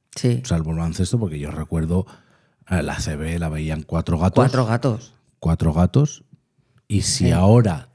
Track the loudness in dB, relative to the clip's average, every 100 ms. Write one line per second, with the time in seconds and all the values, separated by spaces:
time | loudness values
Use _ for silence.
0 | _ -4 -2 -2 -2 -2 -2 -4 -4 -2
1 | -2 -2 -4 -6 -8 -8 -6 -4 -2 -2
2 | -4 -10 _ _ _ _ -4 -4 -2 -6
3 | -6 -6 -4 -4 -4 -4 -4 -6 -4 -4
4 | -2 0 2 4 4 2 0 0 -2 -4
5 | -8 _ _ _ -2 0 0 2 2 4
6 | 2 -2 _ _ _ _ _ _ -4 -2
7 | 0 0 2 4 6 6 4 0 -8